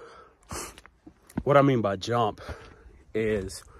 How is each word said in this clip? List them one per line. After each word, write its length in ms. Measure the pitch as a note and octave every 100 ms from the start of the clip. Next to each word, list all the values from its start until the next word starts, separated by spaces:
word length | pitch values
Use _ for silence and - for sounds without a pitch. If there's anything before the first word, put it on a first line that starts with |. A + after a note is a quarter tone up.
| - - - _ - - - - - - - - - -
what 140 | - C#3+
I 40 |
mean 200 | C#3 B2+
by 140 | G2+ G2
jump 460 | F#2 A#2+ A2 - - - - - - - -
is, 500 | A2 A2 G#2+ F#2+ - - -